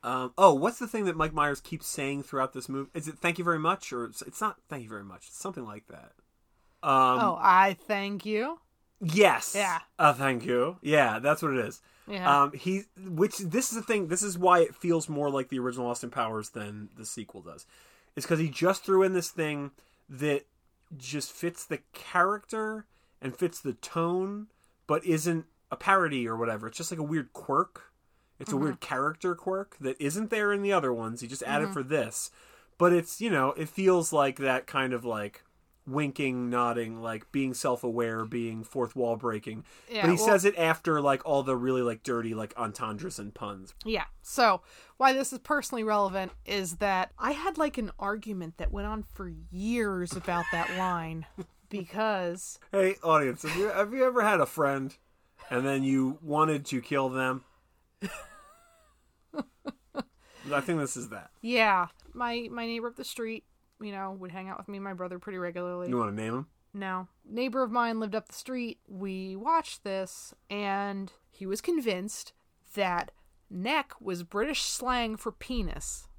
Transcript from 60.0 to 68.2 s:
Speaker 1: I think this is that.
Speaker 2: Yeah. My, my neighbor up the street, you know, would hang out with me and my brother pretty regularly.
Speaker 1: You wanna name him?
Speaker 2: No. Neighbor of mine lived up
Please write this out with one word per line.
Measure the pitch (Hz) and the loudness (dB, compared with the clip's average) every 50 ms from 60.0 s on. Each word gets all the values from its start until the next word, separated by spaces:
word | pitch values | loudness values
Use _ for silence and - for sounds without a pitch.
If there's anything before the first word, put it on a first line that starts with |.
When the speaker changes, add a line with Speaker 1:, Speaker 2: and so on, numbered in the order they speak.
| 247 _ _ _ _ _ - - - 139 143 | -12 _ _ _ _ _ -20 -18 -8 -2 -2
Speaker 1:
I | 143 | -2
think | 135 180 170 160 | 0 0 -2 -2
this | 147 131 - | -2 -2 -4
is | 131 117 - | -8 -10 -10
that. | 107 98 - - _ _ | -12 -14 -14 -16 _ _
Speaker 2:
Yeah. | - 226 247 240 226 214 196 185 175 170 - _ - - - | -6 -2 2 4 4 4 4 2 0 -2 -6 _ -20 -20 -10
My, | - 247 240 233 240 233 226 | -8 -6 -4 -4 -6 -6 -8
my | - 240 233 | -8 -8 -8
neighbor | 233 233 233 226 240 | -6 -6 -6 -8 -8
up | 240 | -10
the | - 269 | -10 -12
street, | - - - 233 226 226 226 _ _ _ _ _ _ _ _ | -12 -8 -8 -6 -6 -8 -10 _ _ _ _ _ _ _ _
you | 220 208 | -14 -12
know, | 202 196 196 190 190 196 | -10 -8 -8 -10 -10 -12
would | 185 180 | -12 -12
hang | 165 190 185 190 | -12 -12 -12 -10
out | 190 - | -12 -12
with | 190 - | -12 -12
me | 202 196 | -10 -10
and | 196 | -8
my | 196 190 | -8 -8
brother | 175 180 185 180 180 | -8 -8 -8 -8 -10
pretty | - - 202 185 | -10 -10 -8 -6
regularly. | 180 175 170 180 175 180 180 180 180 175 | -6 -6 -6 -6 -6 -6 -6 -6 -4 -2
Speaker 1:
You | 127 123 | 0 0
wanna | 117 104 | 0 -2
name | 101 107 110 110 113 | -2 -4 -4 -4 -4
him? | 123 143 - _ _ _ _ _ | -6 -6 -8 _ _ _ _ _
Speaker 2:
No. | 202 196 190 185 185 185 180 _ _ _ - | -10 -8 -6 -6 -6 -8 -10 _ _ _ -12
Neighbor | 208 233 254 262 220 262 262 | -6 -4 -4 -2 -2 -2 -2
of | 240 | 0
mine | 214 240 240 233 226 220 | 0 0 0 0 0 -2
lived | 220 214 190 | -4 -2 -4
up | 220 | -4